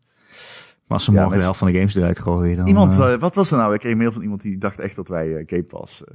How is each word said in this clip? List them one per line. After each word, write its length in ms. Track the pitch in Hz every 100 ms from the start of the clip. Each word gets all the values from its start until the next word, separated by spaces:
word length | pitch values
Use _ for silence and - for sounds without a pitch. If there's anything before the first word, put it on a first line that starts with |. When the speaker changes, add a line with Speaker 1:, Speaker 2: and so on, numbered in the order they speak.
| _ _ _ - - - - _ -
Speaker 1:
Maar 100 | 104
als 80 | -
ze 60 |
Speaker 2:
Ja, 40 | 104
Speaker 1:
morgen 140 | 95 101
Speaker 2:
met 20 |
Speaker 1:
de 40 |
helft 140 | 92 92
van 80 | 95
de 60 | 90
games 160 | 98
eruit 240 | 101 87 87
gooien, 380 | - 87 87 87
dan, 100 | 92
Speaker 2:
Iemand, 320 | 202 190 95
Speaker 1:
eh, 140 | 131
Speaker 2:
eh, 80 | 123
wat 140 | 170
was 160 | 202 190
er 60 | 139
nou? 180 | 110
Ik 60 | 104
kreeg 120 | 120
een 60 | 113
mail 140 | 117
van 100 | 113
iemand 200 | 98 101
die 160 | 104 95
dacht 200 | 101 -
echt 180 | 98 -
dat 120 | 92
wij, 280 | 87 80 80
eh, 60 | 78
Game 160 | 87
Pass, 420 | 85 - - -
eh, 100 | -